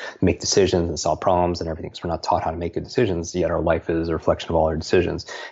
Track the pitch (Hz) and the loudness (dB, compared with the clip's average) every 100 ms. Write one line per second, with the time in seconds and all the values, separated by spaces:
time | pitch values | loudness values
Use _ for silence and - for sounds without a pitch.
0 | - - 92 80 - 104 92 90 85 76 | -14 0 0 2 0 4 4 4 0 -2
1 | 80 78 95 90 87 87 82 78 87 - | -2 0 2 4 2 0 -4 -6 -8 -8
2 | 87 82 - - 85 82 85 - - - | -6 -4 0 0 0 -4 -4 -4 -4 0
3 | 110 85 85 90 82 82 82 80 - 82 | 2 0 -2 -2 0 2 2 0 0 -2
4 | 82 78 - 80 - 82 80 78 - 92 | 0 -2 0 -2 0 2 2 0 2 2
5 | 82 78 - - - | 2 -2 -8 -14 -6